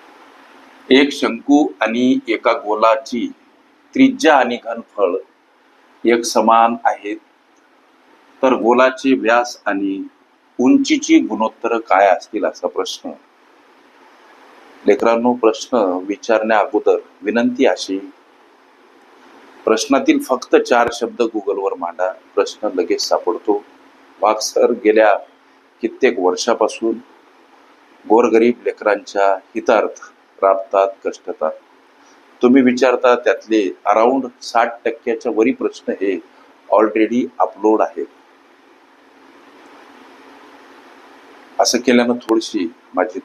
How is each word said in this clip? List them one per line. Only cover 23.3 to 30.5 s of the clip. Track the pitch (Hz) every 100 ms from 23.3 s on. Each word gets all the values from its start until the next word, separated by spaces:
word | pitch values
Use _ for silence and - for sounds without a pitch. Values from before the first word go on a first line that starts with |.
| 87 - 104 - _ _ _ _ -
वाघ | 101 107
सर | - 131 120 110
गेल्या | 107 107 107 95 - _ _ _ _ _
कित्येक | 117 - 123 95
वर्षापासून | 90 90 - 113 110 - 113 113 - _ _ _ _ _ _ _ _ _
गोरगरीब | - 110 120 110 117 120
लेकरांच्या | 98 - 107 101 - 101 98 95 -
हितार्थ | 110 127 113 90 - - _ _ -
राबतात, | 95